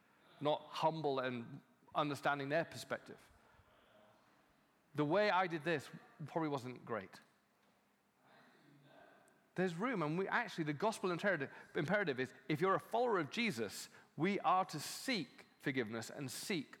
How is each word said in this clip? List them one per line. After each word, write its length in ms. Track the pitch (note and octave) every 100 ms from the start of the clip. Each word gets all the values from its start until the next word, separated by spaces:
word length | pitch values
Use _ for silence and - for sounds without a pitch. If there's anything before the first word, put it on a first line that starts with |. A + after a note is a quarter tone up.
| _ _ - -
not 220 | C#3+ D3+ -
humble 500 | - D#3+ D#3+ D3 C3+
and 420 | B2+ B2 A#2 C3+ - _ - E3+
understanding 540 | D3 C3+ D#3 C#3+ C#3
their 160 | D#3 D#3
perspective. 520 | A#2+ - A#2 - - - - - - - - - - - _ _ _ _ _ _ _ _ C#3+
The 100 | D3
way 240 | F#3+ G#3+
I 180 | F3+ F#3+
did 160 | E3
this 260 | D3 D#3 - - - - D3
probably 220 | E3+ D#3+
wasn't 360 | C#3 B2 A#2+ -
great." 340 | A2 F#2+ - - _ _ _ _ _ _ _ _ _ _ - - - C#3+ C#3+ - - - - - _ _ -
There's 200 | F#3 E3
room, 260 | A#3+ A3
and 160 | D3+ E3+
we, 100 | G3
actually, 360 | G#3+ G#3+ -
the 100 | D3+
gospel 380 | D3 G#3+ G#3+ F#3+
imperative, 400 | E3 G3+ E3+ C3 - - F3
imperative 440 | C#3+ G#3 F3+ B2
is, 100 | B2+ - -
if 140 | D#3
you're 140 | F#3 F#3
a 40 |
follower 400 | - A3+ B3 G3
of 100 | C#3+
Jesus, 600 | - A#3 A#2 G#2 - - - - -
we 240 | F3 G3+
are 260 | D#3+ F#3 F#3
to 140 | D3+
seek 680 | - - - A#3 C#3 - - _
forgiveness 480 | - C3 A2 A2+ -
and 220 | - C3+
seek 460 | - - F3+ B2 -